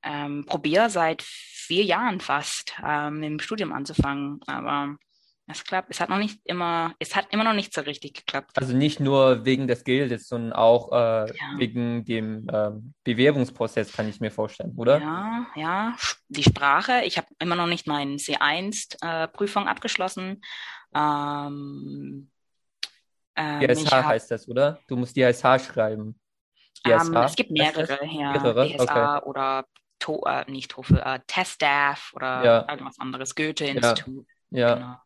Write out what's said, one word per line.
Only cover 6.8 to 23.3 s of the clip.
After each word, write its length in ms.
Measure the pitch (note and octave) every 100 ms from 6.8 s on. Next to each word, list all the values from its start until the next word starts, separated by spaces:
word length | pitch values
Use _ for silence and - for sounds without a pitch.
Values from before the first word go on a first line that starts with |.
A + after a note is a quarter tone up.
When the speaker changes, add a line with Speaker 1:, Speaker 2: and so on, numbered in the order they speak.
| E3 -
Speaker 1:
es 180 | - G3+
hat 160 | -
immer 120 | G#3
noch 80 | A3+
nicht 220 | G#3+ -
so 60 | -
richtig 340 | D3 C#3+ C#3+
geklappt. 380 | - - C#3 - -
Speaker 2:
Also 200 | C3 B2+
nicht 240 | D3 D3+
nur 440 | C#3 C#3 C3 A#2+
wegen 220 | A#2 C3 C3
des 160 | A#2
Geldes, 460 | - B2+ C#3 A#2 -
sondern 240 | A#2+ A2+
auch, 400 | - A2+ A#2 -
äh, 420 | A#2+ A#2 A2+ A2
Speaker 1:
Ja. 240 | - - C#3+
Speaker 2:
wegen 460 | B2 A#2+ A#2+ A#2+
dem, 420 | A2+ A2+ A2 A2 A2
ähm, 420 | G#2+ G#2 G#2+ A#2+ -
Bewerbungsprozess, 920 | - A2+ C3+ D3 B2 - A2+ - G#2+
kann 160 | - G#2+
ich 120 | G2+
mir 100 | A2
vorstellen, 440 | - G#2+ - - -
oder? 240 | A#2 C#3+
Speaker 1:
Ja, 460 | D3+ E3+ G#3 A#3 A#3+ D3+
ja. 400 | D#3 F#3 A3 A#3+ - - _
Die 140 | C#3+
Sprache, 600 | C#3+ - C#3+ D3 G#3+ B3
ich 140 | - -
hab 80 | - _
immer 180 | E3+ F3
noch 100 | E3+
nicht 200 | F3 -
meinen 320 | D3 C#3 C#3+
C 180 | - -
eins, 520 | D3 D#3+ G3 G#3+ - -
äh, 240 | E3+ E3 D#3+
Prüfung 400 | - G3+ G3+ G3+
abgeschlossen. 760 | - - - F#3 F#3+ F#3 G3+ - - - - -
Ähm, 1400 | D3 D3+ D3 D3 D3 C#3+ C#3+ C#3+ C#3 C#3 C#3+ C#3 C#3 C#3 _ _ _ _ _ - _ _ _ _